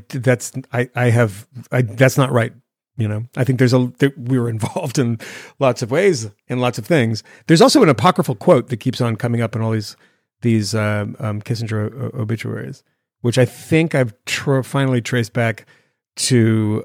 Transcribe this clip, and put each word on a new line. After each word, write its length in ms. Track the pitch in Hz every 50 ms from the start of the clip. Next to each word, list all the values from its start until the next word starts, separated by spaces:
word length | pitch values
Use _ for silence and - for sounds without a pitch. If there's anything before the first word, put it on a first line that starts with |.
| 104 -
that's, 440 | - 135 113 131 123 117 - - - 131 131 _
I, 160 | - 123 123 - -
I 160 | 123 123 123
have, 380 | 110 117 120 107 95 101 - _ - 117 - _
I, 100 | - 127
that's 340 | 127 104 107 113 135 131 -
not 140 | 143 135 127
right. 220 | 135 120 113 - - - _ _ _ _ _ _ _
You 120 | - 110 107
know, 160 | 107 104 117 - -
I 60 | 143
think 160 | 127 135 131 120
there's 160 | 131 120 127
a, 180 | 127 123 123 120 -
there, 140 | 143 139 139
we 220 | - 120 120 135 127
were 100 | 117 117
<laughs> 0 |
involved 500 | 113 110 110 - - 202 175 139 - 147
in 180 | 127 117 117 113 - - - - - - _ -
lots 240 | 139 131 120 -
of 80 | 123 104
ways, 400 | 131 160 196 202 175 117 110 104 - _ _
in 140 | - 131 127
lots 180 | 123 123 120 -
of 80 | 107
things. 380 | - 175 151 117 110 110 107 - - - - _ -
There's 120 | 160 160
also 220 | 220 262 - 302
an 60 | 233 160
apocryphal 480 | 135 - - 185 185 - 170 - 123
quote 320 | - - 175 180 127 - -
that 80 | 123
keeps 240 | 107 - 131 123 -
on 160 | 127 117 113
coming 260 | - - 120 120 117
up 140 | 117 110 -
in 60 | 110
all 100 | 113 113
these, 240 | 110 110 104 - - _ _ _ _ _ _ _ _ _
these, 340 | - 120 113 110 104 92 110
um, 400 | 110 107 104 107 104 104 110 - -
um, 240 | 131 110 104 104
Kissinger 500 | 104 - 120 107 117 104 110 107 104 110
o-, 280 | - - 120 - - 131
obituaries, 640 | 110 107 113 113 - 113 113 113 123 135 135 - _ _ _ _ _ _ _ _
which 160 | - 120 113
I 100 | 131 123
think 500 | 113 - - - - 165 156 165 - -
I've 180 | 139 127 117 104 _ _
tr-, 340 | - - - - 147 139 131
finally 400 | 120 - - 139 135 131 127 120
traced 320 | 110 - 127 123 113 -
back 340 | - 123 117 113 107 - - _ _ _ _ _ _ _ _ _ _
to, 680 | - - - 131 120 110 113 113 110 107 104 107 113 -